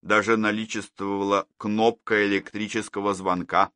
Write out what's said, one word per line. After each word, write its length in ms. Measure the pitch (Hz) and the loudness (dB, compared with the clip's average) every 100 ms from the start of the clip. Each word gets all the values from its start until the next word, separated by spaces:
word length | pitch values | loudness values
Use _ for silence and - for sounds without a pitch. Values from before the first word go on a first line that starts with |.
Даже 340 | - 107 104 113 | 2 2 4 2
наличествовала 1080 | 107 107 110 107 98 _ 98 101 98 101 - _ | 2 -2 -4 -8 -10 _ -4 -2 2 0 0 _
кнопка 680 | 107 107 113 113 - 107 104 | -4 2 2 0 -2 2 2
электрического 840 | 98 - 104 104 110 101 - 101 | 0 -2 -8 -6 -6 -6 -4 -4
звонка. 580 | 95 95 90 80 90 98 | -2 -2 -2 0 0 0